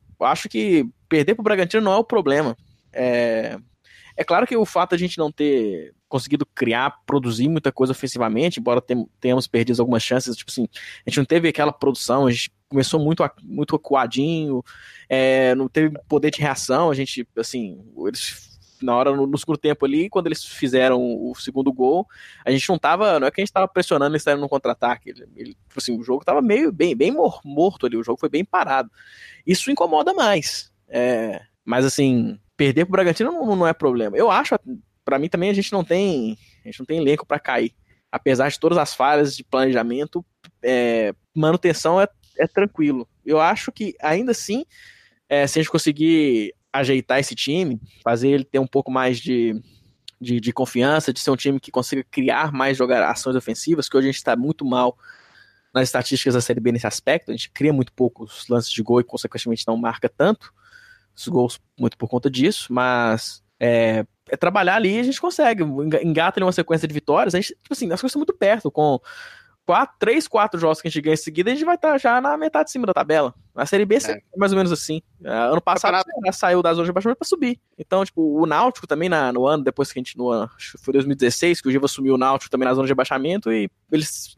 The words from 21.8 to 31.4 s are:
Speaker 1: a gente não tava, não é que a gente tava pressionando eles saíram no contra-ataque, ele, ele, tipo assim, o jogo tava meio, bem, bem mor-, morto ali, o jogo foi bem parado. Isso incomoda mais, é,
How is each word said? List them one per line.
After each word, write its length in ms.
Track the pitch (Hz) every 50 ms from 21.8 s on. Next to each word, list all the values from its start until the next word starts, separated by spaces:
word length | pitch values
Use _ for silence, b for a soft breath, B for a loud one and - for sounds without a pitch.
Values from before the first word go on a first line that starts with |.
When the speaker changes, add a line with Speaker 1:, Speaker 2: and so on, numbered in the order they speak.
| 127 131 156 180 214 B B B B B B B B
Speaker 1:
a 60 | 120
gente 180 | 135 135 - -
não 100 | 185 156
tava, 400 | - 147 165 190 214 208 170 147
não 60 | 131
é 40 | 143
que 100 | - -
a 40 | 196
gente 80 | -
tava 160 | - 190 190 185
pressionando 440 | - 185 175 - 175 143 139 147
eles 100 | 156 147
saíram 180 | - 151 143 143
no 80 | 143 135
contra-ataque, 600 | 139 135 - 117 113 - 120 147 151 - _ -
ele, 160 | - 123 - - _
ele, 180 | - 113 117 110
tipo 240 | _ _ _ _ 131
assim, 200 | - 131 117 113
o 40 |
jogo 220 | 117 123 127 143 -
tava 160 | 175 - 147
meio, 280 | 254 220 208 254 320 147
bem, 240 | 185 156 170 175 131
bem 140 | 113 147 196
mor-, 300 | 277 311 165 - - - -
morto 420 | 139 143 147 175 202 190 - -
ali, 100 | 120 120
o 60 | 113 113
jogo 140 | 117 123 -
foi 100 | - 143
bem 160 | 139 156 196
parado. 460 | - - 185 - - 131 135 127 110 B B B B B B B B B B B
Isso 240 | - 190 - - 262
incomoda 420 | 285 - - - 311 254 294 359 381
mais, 580 | 370 254 208 202 160 147 - - - - _ _ _ _ _
é, 540 | 127 123 123 123 123 113 113 110 92 -